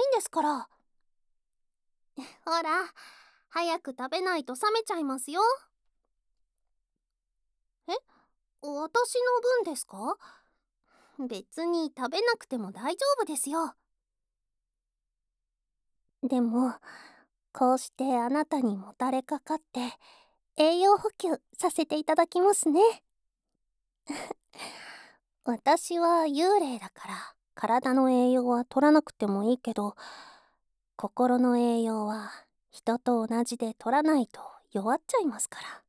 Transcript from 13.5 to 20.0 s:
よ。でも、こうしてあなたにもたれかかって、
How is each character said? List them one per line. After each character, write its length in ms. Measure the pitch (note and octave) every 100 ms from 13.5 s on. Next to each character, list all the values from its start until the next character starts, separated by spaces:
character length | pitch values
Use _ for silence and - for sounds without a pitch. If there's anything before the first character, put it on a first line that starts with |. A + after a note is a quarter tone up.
よ。 240 | D#4+ E4 - _ _ _ _ _ _ _ _ _ _ _ _ _ _ _ _ _ _ _ _ _ _ _ _
で 180 | C4 B3+
も、 400 | A#3 A#3 B3+ - - - - _ _ _ _
こ 220 | - B3+
う 40 | B3+
し 140 | -
て 240 | - C4 B3
あ 100 | A#3+
な 160 | D4
た 160 | D4+ D4+
に 160 | B3 G3
も 160 | -
た 160 | - -
れ 120 | C4
か 180 | - D4
か 140 | -
っ 60 | D#4
て、 380 | _ B3+ B3 -